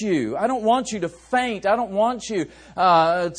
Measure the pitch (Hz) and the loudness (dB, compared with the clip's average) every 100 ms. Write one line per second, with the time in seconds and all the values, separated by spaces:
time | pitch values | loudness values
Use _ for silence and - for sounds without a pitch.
0 | 214 160 110 135 226 254 214 254 - 214 | -2 0 0 -2 -2 0 0 0 0 -6
1 | 170 - - 247 247 202 196 226 220 196 | -6 -8 -4 -2 -2 -2 0 0 -2 0
2 | 226 247 - 202 151 - - - 180 170 | 0 -2 -6 -4 -6 -10 -12 0 4 6
3 | 160 180 175 | 4 2 -2